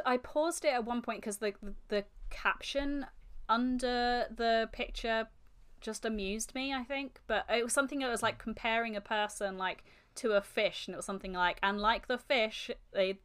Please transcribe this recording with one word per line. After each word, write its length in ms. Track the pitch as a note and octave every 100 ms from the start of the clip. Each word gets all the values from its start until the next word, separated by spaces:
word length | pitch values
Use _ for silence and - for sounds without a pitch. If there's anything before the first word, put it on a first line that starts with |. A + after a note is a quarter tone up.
| B3+
I 120 | B3
paused 480 | - D4+ D#4+ E4 D#4
it 80 |
at 120 | B3 A3+
one 160 | A#3+
point 220 | A3+ A3
'cause 140 | A3+ G3+
the, 160 | G#3+ G3+
the, 120 | G3+ - -
the 160 | G#3 G3+ - -
caption 760 | - G3+ - - C#4 C#4+ C#4+ C4+ - - - -
under 800 | A3+ B3+ B3 B3 B3 A#3+ B3 -
the 360 | A3+ A#3 A3+ A3+
picture 560 | - A#3+ - A#3 A3+ A3 - - - - -
just 240 | - G#3+ A#3
amused 480 | A3 F#3+ G#3+ - C4
me, 180 | C4+
I 100 | C4+
think. 380 | A#3+ C#4 C4+ - -
But 180 | G#3+ -
it 140 | A3+
was 100 | A#3
something 260 | C#4+ C4+ C#4+
that 100 | C4
was, 140 | A3+
like, 140 | A3+ G#3+
comparing 580 | - A3 A#3 A3+ A#3 G#3
a 60 |
person, 560 | G3+ G#3+ G#3 - G3+ F#3+
like, 260 | F#3 - - - _ -
to 180 | A3+
a 80 | G#3
fish, 460 | - - G3+ - -
and 60 |
it 40 | F3
was 80 | -
something 280 | G3 F#3+
like, 260 | F3+ F3+ -
"And 180 | G3 G#3
like 260 | G#3 A#3 -
the 100 | B3
fish, 540 | - C4+ A3 - - - -
they'd, 240 | - F#3+ G3